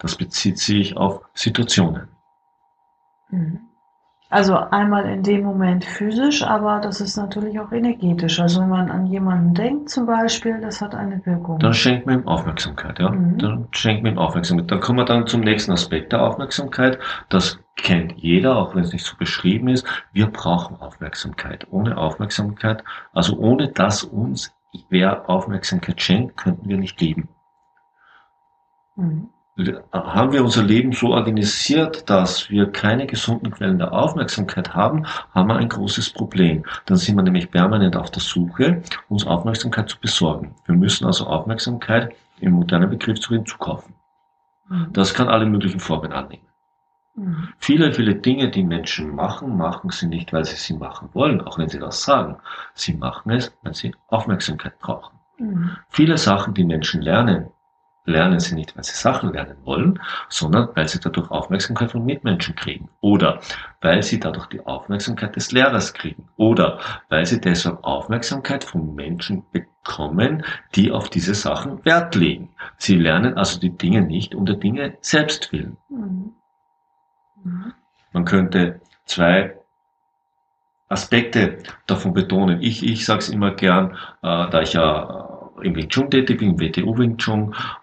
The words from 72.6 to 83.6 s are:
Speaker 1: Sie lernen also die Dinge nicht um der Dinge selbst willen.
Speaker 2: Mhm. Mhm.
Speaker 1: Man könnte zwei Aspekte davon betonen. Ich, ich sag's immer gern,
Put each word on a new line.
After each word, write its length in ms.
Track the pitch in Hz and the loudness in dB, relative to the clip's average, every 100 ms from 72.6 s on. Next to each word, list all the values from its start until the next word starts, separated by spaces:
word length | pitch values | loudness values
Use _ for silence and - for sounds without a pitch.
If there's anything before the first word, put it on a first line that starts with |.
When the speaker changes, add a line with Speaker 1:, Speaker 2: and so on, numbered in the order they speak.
| - - | -20 -4
Speaker 1:
Sie 200 | - 90 | 2 4
lernen 420 | 82 82 123 120 | 6 4 2 0
also 220 | 95 - | -2 -2
die 100 | 90 | -4
Dinge 300 | - 87 107 | 0 2 4
nicht 340 | 85 85 110 | 2 0 -4
um 120 | 92 98 | -2 -2
der 100 | 98 | 0
Dinge 420 | 101 131 - - | -2 -2 -4 -8
selbst 520 | - 156 151 - - | 0 0 2 -4 -6
willen. 240 | 151 - - - | -8 -8 -14 -14
Speaker 2:
Mhm. 440 | 269 202 185 208 - _ _ _ _ _ _ _ _ _ _ | -10 -6 -6 -8 -14 _ _ _ _ _ _ _ _ _ _
Mhm. 280 | 185 175 208 - _ _ _ | -10 -8 -10 -16 _ _ _
Speaker 1:
Man 120 | 87 | -4
könnte 560 | 87 98 90 92 87 - _ _ | 2 2 4 2 0 -2 _ _
zwei 520 | - - 85 92 101 - _ _ _ _ _ _ _ _ _ _ _ _ - | -6 2 6 6 2 -6 _ _ _ _ _ _ _ _ _ _ _ _ -6
Aspekte 680 | 98 - 120 120 117 90 - - - - | -6 2 2 2 2 0 -2 -14 -12 -4
davon 280 | 92 98 | -2 0
betonen. 480 | 90 92 95 95 85 | 0 2 2 2 2
Ich, 220 | 117 110 | 0 -2
ich 200 | 120 110 | -2 -2
sag's 240 | - 104 - | 0 -2 -2
immer 240 | 104 101 | -2 -2
gern, 400 | 95 | 2